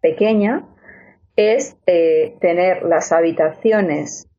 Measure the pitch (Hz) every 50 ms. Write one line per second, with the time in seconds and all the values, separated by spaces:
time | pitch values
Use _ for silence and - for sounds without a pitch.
0 | - - 240 - 208 214 220 214 202 208 254 359 - - _ _ _ - - -
1 | - - _ _ _ _ _ - 208 214 220 277 285 - - _ _ - 180 170
2 | 165 160 160 156 156 151 - - - 180 170 175 180 185 185 180 - 170 165 156
3 | - - 175 165 165 170 165 - 160 156 156 - - 220 220 214 196 175 147 151
4 | 151 147 - - - _ _